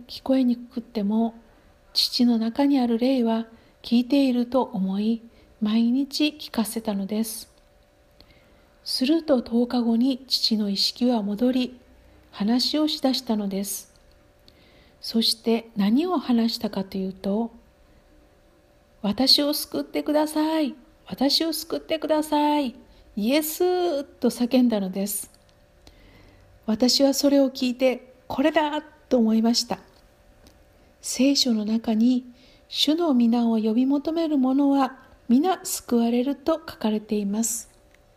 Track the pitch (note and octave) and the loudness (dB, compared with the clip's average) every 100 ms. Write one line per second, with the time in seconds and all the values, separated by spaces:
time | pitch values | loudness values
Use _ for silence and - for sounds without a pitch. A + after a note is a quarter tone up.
0 | - - - C4 B3 A#3+ - - A3+ A3+ | -12 -10 0 2 2 0 -6 -12 -8 -4
1 | G3+ A3 A3+ - - _ _ _ _ - | 0 0 0 -4 -18 _ _ _ _ -4
2 | - - A#3+ A#3 A3+ A3+ C#4+ C#4+ A#3+ A3+ | -2 2 2 2 0 0 2 2 2 0
3 | B3 C4+ A3+ A3+ A3+ - - _ - A#3+ | 2 2 0 -2 -4 -14 -20 _ 0 0
4 | B3 C#4 C4+ A#3+ A#3+ B3+ - G3 F#3+ G3 | 2 2 2 2 0 0 -2 -2 -2 0
5 | G#3+ A3+ - - - _ G#3+ A3 A#3 B3+ | 0 -2 -6 -20 -20 _ -2 2 2 0
6 | C#4 - D4+ D4 - - A3 A3+ A3 G3+ | -2 -2 -2 -4 -6 -4 -4 -4 -6 -6
7 | F#3+ G#3 A3+ - - _ _ _ _ _ | -4 -4 -4 -8 -16 _ _ _ _ _
8 | _ _ - _ _ - _ _ - - | _ _ -20 _ _ -20 _ _ -10 -2
9 | C4 E4 D#4 B3+ A3+ A#3 A#3+ B3 A#3 A3+ | 0 0 2 0 2 -2 0 0 0 2
10 | B3+ B3+ - - - G#3+ G#3 G3 - - | 2 0 -4 -4 0 0 0 -2 -2 0
11 | B3 A#3+ G3+ G3+ B3 C4 B3 - - - | 0 0 -2 0 0 0 -2 -8 -20 -20
12 | - - _ - G3+ B3 - D4 D4+ D#4 | -20 -20 _ -4 0 0 0 0 0 0
13 | C4 C4 - G#3+ G3+ G3 G3+ - - _ | -2 -2 -2 -4 -2 -4 -6 -8 -12 _
14 | _ _ _ _ - - - - _ _ | _ _ _ _ -20 -20 -20 -20 _ _
15 | - A3+ A3+ - - A3+ - - G3 A#3+ | -4 -2 0 -2 0 -2 -2 -2 2 2
16 | F4+ F4 - A#3+ A3+ A3+ G#3+ G3+ F#3+ G3 | 2 -2 0 0 0 -2 -6 -6 -6 -6
17 | F#3+ F#3 G3 G3+ A#3 - - _ _ _ | -8 -6 -4 -2 -4 -8 -20 _ _ _
18 | _ _ _ _ _ _ _ _ _ _ | _ _ _ _ _ _ _ _ _ _
19 | G3+ G3+ C4+ - C#4+ D4+ - D#4 C#4+ D4+ | -4 0 2 2 2 -2 -4 -6 -6 -4
20 | D4 D4+ D4+ D#4 D#4 D#4+ C#4+ G#3+ - _ | -2 0 0 0 0 0 -2 -6 -16 _
21 | - G3 C4+ C#4+ E4 D#4 - C#4+ - D#4+ | -16 -2 0 0 -2 -4 -8 -10 -4 -4
22 | D#4 D#4 D4+ D4+ D4 D4 C4+ - - - | 0 -2 0 0 2 0 -2 -6 -18 -20
23 | - - G#3+ C#4+ D#4 - F4+ F4+ F4 C#4 | -14 -4 0 0 -2 0 0 2 0 -2
24 | C#4+ - A#3+ - A#3+ C4 B3 G#3+ F#3+ F#3+ | -6 -2 -2 0 0 2 2 0 -4 -4
25 | G3+ - - - _ _ _ _ - - | -6 -6 -10 -16 _ _ _ _ -20 -20
26 | - - - - - - - G#3+ B3+ - | -20 -20 -20 -20 -20 -12 -4 0 2 4
27 | C#4 C4+ C#4+ C#4 C4+ C4 B3+ B3 C4 B3 | 2 4 4 4 2 0 -4 0 0 0
28 | - - - - D4 D#4 D4+ D4+ D4+ - | -6 -20 -8 0 2 2 0 -2 -8 -16
29 | _ B3+ A3 A3+ A3+ A#3+ A#3 - - - | _ 2 4 2 2 0 -2 -8 -10 -20
30 | - _ _ - - - _ _ _ _ | -20 _ _ -20 -20 -20 _ _ _ _
31 | - - C4+ C#4 C4 A3 G#3 A3+ A3+ A3 | -10 0 2 2 2 0 0 -2 0 2
32 | A#3+ B3+ B3+ - - - _ - - D#4+ | 2 2 -4 -14 -20 -20 _ -2 0 2
33 | E4+ B3 A#3 A#3+ A#3 A3+ A3 A3 C4 C#4+ | 2 2 4 2 2 0 0 0 2 0
34 | C#4+ D#4+ E4 D4+ B3+ C4 C#4+ C#4 C4 - | -2 -2 0 0 2 2 2 2 0 -4
35 | - - - A#3+ F4 F4+ - - - A#3+ | -20 -16 2 2 4 0 -4 -10 -2 0
36 | A#3 A#3+ B3 C#4 - D#4+ - - A3 G#3+ | 2 0 0 -2 -2 -2 -4 -6 -2 -2
37 | G#3+ G#3 G3+ G#3 A3+ - - _ _ _ | -2 -4 -2 -2 -2 -4 -10 _ _ _
38 | _ | _